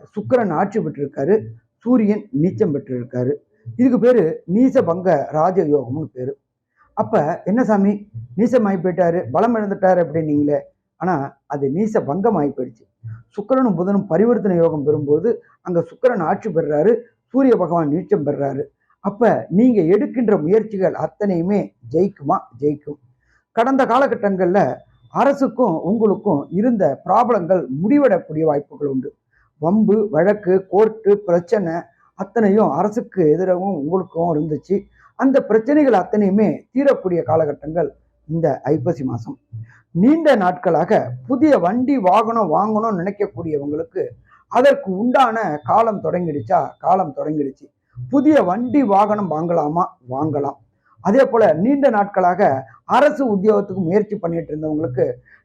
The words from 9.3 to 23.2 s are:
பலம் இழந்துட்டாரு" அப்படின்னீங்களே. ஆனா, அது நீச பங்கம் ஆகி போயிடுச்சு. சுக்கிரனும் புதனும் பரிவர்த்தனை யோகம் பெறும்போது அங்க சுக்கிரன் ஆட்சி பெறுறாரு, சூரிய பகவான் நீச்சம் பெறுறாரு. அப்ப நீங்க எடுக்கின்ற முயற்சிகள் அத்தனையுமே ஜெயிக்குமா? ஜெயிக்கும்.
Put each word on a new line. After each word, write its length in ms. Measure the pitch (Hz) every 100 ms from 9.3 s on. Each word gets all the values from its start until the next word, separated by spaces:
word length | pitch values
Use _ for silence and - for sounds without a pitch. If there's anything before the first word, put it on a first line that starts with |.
பலம் 260 | 156 233 226
இழந்துட்டாரு" 460 | 202 190 185 180 156
அப்படின்னீங்களே. 540 | 160 156 147 147 143 - _ _ -
ஆனா, 420 | 180 156 139 - -
அது 240 | 139 139
நீச 300 | 165 214 220
பங்கம் 300 | 123 170 226
ஆகி 140 | 185 143
போயிடுச்சு. 340 | 131 127 - _ _ - - _
சுக்கிரனும் 480 | - 214 262 254 165
புதனும் 300 | 180 202 -
பரிவர்த்தனை 500 | 165 233 226 202 175
யோகம் 300 | 165 156 139
பெறும்போது 480 | 151 143 151 220 - - _
அங்க 220 | 185 170
சுக்கிரன் 380 | 165 - 247 220
ஆட்சி 280 | 160 185 214
பெறுறாரு, 500 | 165 147 147 190 233 - _
சூரிய 320 | _ 254 269 196
பகவான் 340 | 170 170 151
நீச்சம் 360 | 160 175 202 147
பெறுறாரு. 360 | 139 139 139 147 _ _ _
அப்ப 460 | 202 202 226 135 -
நீங்க 340 | 180 254 208
எடுக்கின்ற 560 | 160 208 285 247 220 185
முயற்சிகள் 540 | 151 220 220 196 175
அத்தனையுமே 840 | 123 160 - 208 175 175 202 147 _ 113
ஜெயிக்குமா? 460 | 156 196 - 135 - - 117
ஜெயிக்கும். 380 | 147 143 - 147 _ _